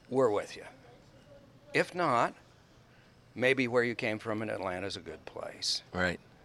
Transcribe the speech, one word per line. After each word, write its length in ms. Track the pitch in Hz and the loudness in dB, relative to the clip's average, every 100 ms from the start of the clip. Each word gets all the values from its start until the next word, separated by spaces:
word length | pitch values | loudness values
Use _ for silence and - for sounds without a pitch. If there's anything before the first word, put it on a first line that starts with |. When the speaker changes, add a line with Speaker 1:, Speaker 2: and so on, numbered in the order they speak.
| - | -4
Speaker 1:
we're 220 | 127 127 | 4 4
with 240 | 104 78 - | 4 -2 -8
you. 60 | 87 - - - - - - - - - - - | -14 -18 -20 -20 -20 -20 -20 -20 -20 -20 -4 -2
If 180 | 175 | 0
not, 400 | 180 170 120 151 - - - - - - - - - - - | 0 2 4 2 -2 -20 -20 -20 -20 -20 -20 -20 -20 -16 0
maybe 320 | 123 127 123 | 2 4 2
where 160 | 123 | 2
you 100 | 120 | 2
came 240 | 113 120 107 | 0 -2 -2
from 240 | 113 107 | -2 -2
in 80 | 110 | -2
Atlanta 380 | 107 92 90 95 | -2 -2 -4 -4
is 100 | 92 | -8
a 20 | |
good 220 | 80 78 - | -10 -12 -12
place. 580 | - - - - - - | -12 -10 -6 -4 -4 -4
Speaker 2:
Right. 260 | 90 90 85 - - | 0 0 0 -8 -20